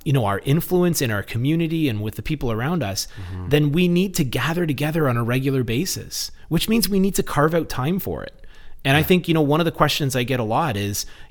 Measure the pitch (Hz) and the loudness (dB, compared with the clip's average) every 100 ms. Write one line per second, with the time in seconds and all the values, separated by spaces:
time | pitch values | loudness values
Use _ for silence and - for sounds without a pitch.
0 | 156 139 101 98 - 160 - 180 180 160 | -2 0 2 0 0 0 2 2 2 2
1 | 127 104 - 117 131 165 165 165 147 104 | 0 -2 -4 -2 0 0 0 0 -2 -2
2 | 107 - - 151 127 110 131 175 104 98 | -6 -6 -4 -4 -2 -2 -2 -2 -2 -4
3 | - - 92 92 92 147 147 151 180 175 | -8 -10 -10 -8 0 2 4 4 4 4
4 | 196 180 131 127 131 165 165 127 156 165 | 2 0 -2 0 -2 -2 0 0 0 0
5 | 143 120 117 127 135 135 117 117 190 113 | 2 0 0 0 0 0 0 -2 -2 -4
6 | 92 - - - - 160 - 226 190 196 | -8 -8 -8 -10 -2 0 2 2 2 2
7 | 190 - - 143 156 170 147 - 135 190 | 2 0 -2 2 2 2 -2 -4 -2 -2
8 | - 71 - - - - - - 135 143 | -4 -8 -10 -14 -18 -16 -14 -4 2 4
9 | - 180 - 165 143 151 170 - 151 - | 6 4 4 2 4 4 2 2 2 2
10 | 139 127 123 127 110 120 165 101 101 101 | 0 0 0 0 0 0 0 0 -2 -4
11 | - - - | -8 -12 -8